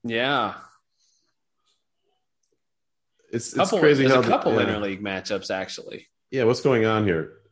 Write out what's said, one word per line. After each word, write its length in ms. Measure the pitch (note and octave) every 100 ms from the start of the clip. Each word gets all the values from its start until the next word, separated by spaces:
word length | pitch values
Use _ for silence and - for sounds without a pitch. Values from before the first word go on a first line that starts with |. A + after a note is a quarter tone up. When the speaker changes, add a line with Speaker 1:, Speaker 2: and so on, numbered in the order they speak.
Speaker 1:
Yeah. 500 | A#2 A2+ C3 C#3 G#2 F2+ - _ _ _ _ _ _ _ _ _ _ _ _ _ _ _ _ _ _ _ _ _ _ _ _ _ _
Speaker 2:
It's, 140 | A#2 -
it's 80 | -
Speaker 1:
Couple, 240 | G3 G#3
Speaker 2:
crazy 240 | D#3 C#3
Speaker 1:
there's 100 | C3
Speaker 2:
how 80 | C3
Speaker 1:
a 20 |
Speaker 2:
the, 60 | A2+
Speaker 1:
couple 240 | B3 -
Speaker 2:
yeah. 80 | A2
Speaker 1:
interleague 400 | G2+ G#2 G2+ F#2+
matchups, 520 | G#2 F#2+ - G2+ -
actually. 540 | F#2+ F#2 - - - - _ _
Speaker 2:
Yeah, 140 | C3
what's 160 | A#2 A#2+
going 260 | C#3+ A#2+ A2
on 200 | A2 G#2
here? 320 | - - - _